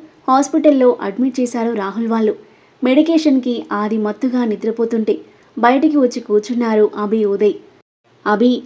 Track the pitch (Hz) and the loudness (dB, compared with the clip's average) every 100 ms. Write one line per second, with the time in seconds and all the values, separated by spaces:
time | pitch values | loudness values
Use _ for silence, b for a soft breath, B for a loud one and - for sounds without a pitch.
0 | B B - 262 285 311 302 277 247 240 | B B 0 0 2 2 4 4 4 2
1 | 196 196 254 247 247 240 226 220 196 196 | -2 -4 -4 -2 -4 -4 -4 -4 -6 -4
2 | 226 226 214 - b b b b 247 269 | -4 0 0 -2 b b b b 0 2
3 | 320 330 311 262 247 233 - 202 214 220 | 2 2 2 0 0 -6 -6 -6 -4 -2
4 | 208 208 262 247 233 202 214 220 226 233 | -4 -4 -4 -2 -2 -4 -4 -4 -2 -2
5 | 220 - B B B - 233 269 311 294 | -2 -4 B B B -2 2 4 2 2
6 | 247 247 233 214 208 240 226 214 208 - | 0 0 -2 -2 0 -2 0 2 2 0
7 | 208 220 208 196 208 170 - _ _ _ | -4 0 0 0 0 0 -10 _ _ _
8 | _ _ - 208 247 247 | _ _ -2 2 2 0